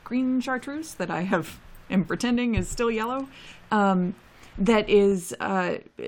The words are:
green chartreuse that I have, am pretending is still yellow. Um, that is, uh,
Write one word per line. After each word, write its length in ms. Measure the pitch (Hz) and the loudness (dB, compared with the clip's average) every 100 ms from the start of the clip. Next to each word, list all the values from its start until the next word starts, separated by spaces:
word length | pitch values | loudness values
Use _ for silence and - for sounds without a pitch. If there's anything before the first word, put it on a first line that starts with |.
green 360 | - 247 254 254 | -6 -2 0 -2
chartreuse 540 | 240 254 269 294 311 | -2 -4 -6 -10 -10
that 160 | - 175 | -8 -6
I 120 | 165 | -4
have, 360 | 185 240 226 - - - - | 0 0 -2 -10 -18 -18 -2
am 140 | 185 | -2
pretending 500 | 165 175 240 240 247 | 0 -2 0 0 0
is 140 | 214 180 | 0 -2
still 200 | - 233 | -2 -2
yellow. 360 | 220 226 262 269 - - - - | 0 -2 -4 -8 -12 -20 -18 -2
Um, 420 | 214 202 190 180 190 - - - - | 2 4 4 2 -4 -14 -20 -16 -2
that 320 | 196 220 214 | 4 4 6
is, 460 | 208 202 196 175 - | 6 6 2 -2 -6
uh, 360 | - 190 180 - - - | -2 -2 -2 -4 -8 -12